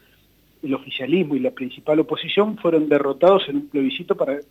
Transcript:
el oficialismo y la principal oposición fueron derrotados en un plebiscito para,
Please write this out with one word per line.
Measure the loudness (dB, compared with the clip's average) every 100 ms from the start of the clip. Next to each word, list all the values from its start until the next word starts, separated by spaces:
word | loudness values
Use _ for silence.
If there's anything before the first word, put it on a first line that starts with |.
| _ _ _ _ _ _
el | -6
oficialismo | -6 -6 -8 0 0 2 0
y |
la | -2
principal | -4 -10 -8 0 0
oposición | 0 -4 -2 0 0 0
fueron | 0 0 2
derrotados | 2 2 2 4 4 2
en | -6
un | -4
plebiscito | -2 -2 -2 -4 -2
para, | -2 -4 -8